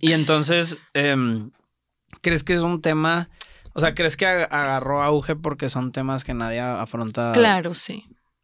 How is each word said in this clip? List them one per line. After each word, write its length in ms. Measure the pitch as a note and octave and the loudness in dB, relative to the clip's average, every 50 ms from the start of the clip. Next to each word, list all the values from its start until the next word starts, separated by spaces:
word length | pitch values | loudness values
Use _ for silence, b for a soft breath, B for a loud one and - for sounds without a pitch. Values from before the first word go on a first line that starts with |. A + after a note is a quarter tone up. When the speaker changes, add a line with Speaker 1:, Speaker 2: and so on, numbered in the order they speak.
Speaker 1:
Y 100 | D#3+ D#3+ E3 | 2 2 4
entonces, 640 | D#3+ D3 D3+ D#3 D3+ D3 D#3 F3 F3 E3 E3 D#3+ - - _ - | 4 4 4 4 4 4 4 2 2 2 0 -4 -6 -12 _ -2
em, 580 | C#3+ C#3+ C#3+ C#3 C3+ B2+ A#2 A2+ A2 G#2 - - _ _ _ _ _ _ _ _ _ _ _ - - | 0 2 2 2 2 2 0 0 -2 -4 -10 -16 _ _ _ _ _ _ _ _ _ _ _ -18 -4
¿crees 220 | - F3 E3+ D3 C#3 | -2 0 0 0 2
que 100 | F#3 F3+ | 0 0
es 80 | F3 | 2
un 200 | E3+ E3+ F3 D#3+ | 2 0 -2 0
tema? 480 | D#3+ E3 D#3 D#3 D#3 E3 E3 E3+ E3+ B B B B B B B B B - | 0 0 0 2 2 0 0 -2 -4 B B B B B B B B B -2
O 60 | D#3+ | 0
sea, 140 | E3 D#3 - | 0 0 0
¿crees 240 | - E3+ D#3+ D#3 | 0 0 0 0
que 80 | - F#3+ | 0 0
ag-, 220 | F#3 F#3 F3 D#3+ - | 2 2 2 0 0
agarró 540 | D3 D3 C#3+ C3+ C3+ C3 B2+ C3+ C#3+ C#3+ C#3+ | 0 -2 0 0 -2 -2 -2 -2 -2 0 2
auge 320 | D3+ D3+ D3 C3 D#3 D#3 | 2 2 0 0 -2 -6
porque 340 | D#3 D#3+ D3+ C#3+ - D3 C3 | -4 -4 -6 -6 -4 -4 -4
son 220 | - B2+ B2+ B2+ | -2 -2 -4 -4
temas 320 | - C#3 C3 C3+ C3+ C3 - | -4 -4 -4 -4 -4 -4 -4
que 100 | - B2+ | -6 -6
nadie 260 | A#2 A#2 A2+ A2+ A#2+ | -6 -4 -4 -4 -4
afronta 720 | B2 B2+ A#2+ F#2+ A2+ - - A#2 A#2 A2 A2+ A#2+ A#2+ A#2 A2+ | -4 -4 -4 -6 -6 -6 -6 -6 -6 -6 -4 -4 -2 2 2
Speaker 2:
Claro, 420 | A#3+ A3+ G#3+ G3 F#3 E3 E3+ E3+ | 4 4 4 2 0 -2 0 2
sí. 300 | - - - - - - _ - _ _ _ _ _ | 2 2 2 0 -8 -14 _ -20 _ _ _ _ _